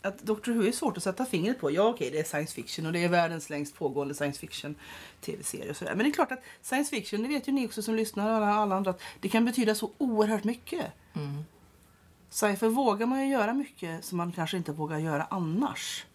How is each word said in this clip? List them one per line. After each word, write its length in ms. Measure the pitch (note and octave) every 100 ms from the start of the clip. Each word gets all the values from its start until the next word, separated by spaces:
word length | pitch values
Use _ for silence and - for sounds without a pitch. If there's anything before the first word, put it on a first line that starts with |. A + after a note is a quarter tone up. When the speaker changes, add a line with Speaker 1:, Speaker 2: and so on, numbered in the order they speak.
Speaker 1:
att 180 | G3 F#3+
Doctor 320 | G#3 G#3+ B3
Who 100 | A#3 G#3
är 40 |
svårt 260 | A#3+ C#4+ F3
att 60 |
sätta 220 | G3 F#3 B3+
fingret 340 | F3+ F#3+ B3+
på. 120 | D3
Ja, 120 | D#3
okej, 260 | A3 A#3+ B2+
det 80 | D3+
är 40 |
science 300 | D#3 D3 D#3
fiction 320 | - A#2 - D#3+
och 80 |
det 100 | F3
är 60 | F3
världens 400 | F3 E3 E3 -
längst 260 | D3 C#3+ -
pågående 380 | D3 C#3 C#3
science 260 | C#3+ D3 C#3+
fiction 360 | D#3+ - D3 D3 - - - -
T 140 | - -
V-serie 320 | - - -
och 80 | D3+
sådär. 180 | E3+ E3+
Men 80 |
det 60 | C4
är 40 |
klart 180 | D4 D#4+
att 120 | B3+ - -
science 280 | - C4 C#4+
fiction, 320 | B3 G3+ G#3
det 60 | A#3
vet 200 | D4 -
ju 40 |
ni 160 | C4+ A3+
också 140 | A3
som 140 | G#3+ A3
lyssnar 340 | G#3+ - G#3+
och 60 | A3
alla, 180 | G#3
alla 220 | G#3 G#3 F#3+
andra, 160 | F#3+
att 100 | F3+ - -
det 100 | G3
kan 160 | A3+ A#3
betyda 300 | A#3 A3 G#3+
så 160 | A3 -
oerhört 460 | C4+ A3 G#3+ A3
mycket. 420 | G#3 B3 - E4+ G#3 - -
Speaker 2:
Mm. 300 | E3 C#3+ C#3+ D#3 - - - - _ - _ -
Speaker 1:
Sci-fi 380 | - G#3+ G3 A3+
vågar 380 | A#3 C4 G3+ A#3
man 160 | C4+
ju 60 | C4+
göra 220 | C4+ G#3
mycket 520 | C4 C#4 - E3+ E3 -
som 120 | F3+
man 140 | F3
kanske 260 | F3 D#3+ F#3
inte 140 | E3
vågar 260 | D3 D3+ D#3
göra 300 | D#3+ D3 D#3+
annars. 760 | G3 D#3+ F3+ C#4 - - - -